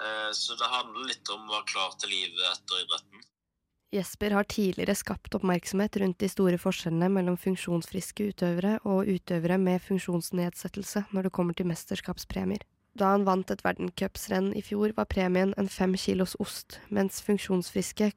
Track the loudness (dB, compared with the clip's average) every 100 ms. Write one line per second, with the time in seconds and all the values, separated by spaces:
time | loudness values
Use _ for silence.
0 | -6 -4 -4 -4 -4 -2 -2 -2 -4 -8
1 | -6 -6 -8 -12 -6 -6 -4 -4 -4 -4
2 | -6 -4 -4 -2 -2 -2 -4 -6 -4 -6
3 | -8 -20 -20 _ _ _ _ _ -8 -6
4 | -4 -4 0 2 2 2 0 2 0 0
5 | 0 -8 -4 -2 2 2 2 0 0 2
6 | 0 0 -2 4 4 4 0 -2 0 2
7 | 4 4 2 0 0 -2 0 -2 -2 -6
8 | -8 -4 -4 0 0 2 2 0 2 2
9 | 2 0 0 0 2 4 4 2 2 -2
10 | 0 -2 0 -2 -2 -2 -8 -8 -4 -4
11 | -2 -2 0 2 0 2 -2 -2 -4 -8
12 | -6 -8 -6 -4 -2 -4 -6 _ _ 0
13 | 4 6 6 2 0 -2 0 0 -4 -4
14 | -6 -6 -2 0 2 -2 -4 0 0 2
15 | 0 2 4 4 4 2 -2 2 2 2
16 | 2 2 0 -2 -6 -6 -12 -16 -4 0
17 | 0 0 0 0 2 0 0 -2 -2 0
18 | 0